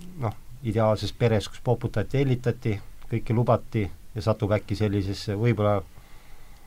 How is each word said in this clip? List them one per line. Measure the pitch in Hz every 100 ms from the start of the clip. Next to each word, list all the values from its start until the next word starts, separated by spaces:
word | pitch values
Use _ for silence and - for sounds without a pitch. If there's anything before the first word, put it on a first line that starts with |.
| - 180
noh, | 117 - - -
ideaalses | 120 107 107 104 101
peres, | - 120 110 -
kus | -
poputati, | 127 117 113 113 95 131
hellitati, | 139 127 120 - - 98 - - -
kõike | 113 - 113
lubati | 120 117 - 113 98 - - 117
ja |
satub | 110 107 101
äkki | 104 - 98
sellisesse, | 107 101 95 95 - 101
võib-olla | 120 104 104 101 - - - - - - - -